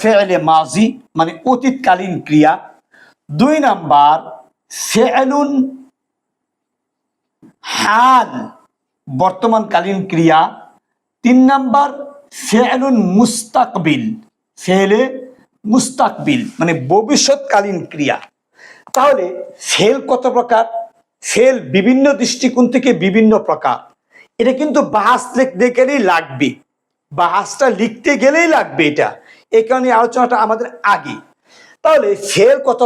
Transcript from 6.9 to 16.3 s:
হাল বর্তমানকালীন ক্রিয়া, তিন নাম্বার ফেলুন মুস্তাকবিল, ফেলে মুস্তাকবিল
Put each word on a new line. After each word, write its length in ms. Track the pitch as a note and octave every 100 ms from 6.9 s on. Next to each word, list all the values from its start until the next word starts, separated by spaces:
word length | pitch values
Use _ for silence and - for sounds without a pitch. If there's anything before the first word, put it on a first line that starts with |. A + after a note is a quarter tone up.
| _ _ _ _ _ - _ - -
হাল 540 | - A3 B3+ B3+ G#3+ B3+ - - _ _ _ _ -
বর্তমানকালীন 920 | C3 F#3 F#3 A3+ A3+ G#3 E3+ F#3+ F#3+ -
ক্রিয়া, 280 | E3 E3 D#3 F3+ - - _ _ _ _ _
তিন 140 | A#3+ B3+ C4
নাম্বার 380 | C4+ C4 C#4 C#4+ - - - _ - B3+
ফেলুন 500 | A3 B3+ C4 C4+ A3+ F3+ G3
মুস্তাকবিল, 880 | A#3+ - - C4 A#3 G3 D#3 C3 A2 A2 - _ _ -
ফেলে 420 | F3 F#3+ G3 A3 C4 - - - _ _ G#3
মুস্তাকবিল 760 | B3+ - - A#3 - D3